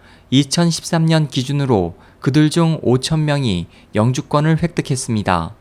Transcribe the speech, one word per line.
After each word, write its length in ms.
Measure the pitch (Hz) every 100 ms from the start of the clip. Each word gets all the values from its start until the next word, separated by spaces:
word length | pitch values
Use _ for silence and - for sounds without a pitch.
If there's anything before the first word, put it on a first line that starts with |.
| - - _
이천십삼 760 | 127 143 - 170 160 - 165 160
년 220 | 160 147
기준으로 680 | - 127 143 139 110 87 - - -
그들 300 | - 143 151
중 280 | 170 165 160
오천 420 | - 127 - 160
명이 420 | 151 143 127 90 82 - -
영주권을 680 | 104 113 131 - 147 151 160
획득했습니다. 920 | 170 - 156 131 - 110 101 90 82 -